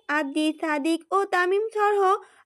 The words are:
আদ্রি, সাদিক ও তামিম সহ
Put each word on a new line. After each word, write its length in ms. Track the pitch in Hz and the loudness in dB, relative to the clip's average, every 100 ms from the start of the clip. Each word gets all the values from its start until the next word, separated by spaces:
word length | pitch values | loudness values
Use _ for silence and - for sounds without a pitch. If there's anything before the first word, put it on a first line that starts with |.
| - | -4
আদ্রি, 500 | 294 277 302 311 311 | -4 -2 -2 -2 -2
সাদিক 520 | 320 294 294 330 - | -4 -2 -2 -2 0
ও 120 | 381 | -2
তামিম 440 | 392 370 359 392 440 | 0 0 2 0 -2
সহ 420 | 415 415 403 381 403 381 _ | 0 0 2 2 0 -4 _